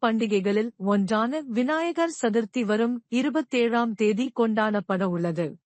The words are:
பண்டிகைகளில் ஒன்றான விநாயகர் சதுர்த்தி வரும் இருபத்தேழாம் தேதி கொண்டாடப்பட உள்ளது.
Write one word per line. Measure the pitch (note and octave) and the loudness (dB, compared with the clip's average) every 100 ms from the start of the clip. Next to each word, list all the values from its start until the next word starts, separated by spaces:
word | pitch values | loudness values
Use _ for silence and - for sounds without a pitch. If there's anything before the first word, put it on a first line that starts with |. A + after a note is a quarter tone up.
பண்டிகைகளில் | A#3 A3 A3+ G3+ G3 G#3 A#3 - | 0 0 0 0 2 0 -2 -4
ஒன்றான | G3 G3+ F#3+ A3 A#3+ D#4 C#4 | 0 2 2 0 0 -2 -4
விநாயகர் | A3 B3+ D#4 E4+ E4 E4 - | -2 0 0 -2 0 -2 0
சதுர்த்தி | A#3 A3+ A3 B3+ | 0 0 0 -2
வரும் | G#3 G#3+ A#3 B3 - | 0 0 0 -2 -2
இருபத்தேழாம் | A#3+ C#4+ D#4 C#4 B3 A#3 A#3+ A#3 | -2 0 0 0 0 2 2 0
தேதி | G#3 G#3+ G#3 B3+ - | 0 0 2 -2 0
கொண்டாடப்பட | A3+ G#3+ G#3+ G3+ G3 F#3+ | 0 2 0 0 -2 -2
உள்ளது. | F#3+ F3 E3+ E3 D#3 - | 0 0 -2 -2 -4 -8